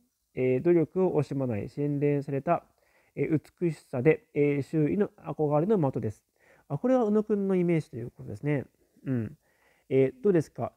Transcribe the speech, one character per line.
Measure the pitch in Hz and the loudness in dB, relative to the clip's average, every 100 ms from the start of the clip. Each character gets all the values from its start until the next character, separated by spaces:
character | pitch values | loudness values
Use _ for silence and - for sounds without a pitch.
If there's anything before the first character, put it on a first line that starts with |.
| _ _ _ - | _ _ _ -2
え | 127 127 | 0 2
ー、 | |
努 | 170 | 4
力 | 175 151 185 185 | 4 2 0 0
を | 151 | 0
惜 | |
し | 143 | -2
ま | 139 127 | -2 -2
な | 104 | -4
い | 135 | -6
洗 | - 147 143 | -4 -2 0
練 | 147 143 | 0 0
さ | 139 | -2
れ | 139 | -4
た、 | 170 170 - _ _ _ _ | -2 -2 -4 _ _ _ _
え | 151 | -6
ー、 | 143 156 - - | 0 -2 -2 -6
美 | 170 | -4
し | 151 - | -4 -8
さ | 127 | 0
で、 | 151 - _ | 2 2 _
え | 151 147 143 | -2 0 0
ー、 | |
周 | 135 160 147 | -2 -2 0
囲 | 185 | 0
の | 202 _ | -4 _
憧 | - 147 151 151 | -10 -4 0 0
れ | 185 | 2
の | 208 135 | 0 0
的 | 127 | -2
で | 107 | -6
す。 | - _ _ _ _ - | -8 _ _ _ _ -10
あ、 | 143 | -4
こ | 247 | 0
れ | |
は | 254 | 2
宇 | 214 | 2
野 | 214 | 0
く | 214 208 | 0 -2
ん | 196 | 0
の | 185 | 0
イ | |
メ | 175 160 | 2 0
ー | |
ジ | - | -2
と | 120 | -10
い | |
う | 120 | -12
こ | - | -12
と | 131 | -14
で | 107 | -6
す | |
ね。 | 143 143 - _ _ _ - | -2 -2 -4 _ _ _ -6
う | |
ん。 | 123 110 147 _ _ _ _ - | -4 -4 -10 _ _ _ _ -2
え | 135 131 | 2 2
ー、 | - | 0
ど | 202 | 2
う | |
で | 170 | 2
す | - | 0
か？ | - 113 | -6 -10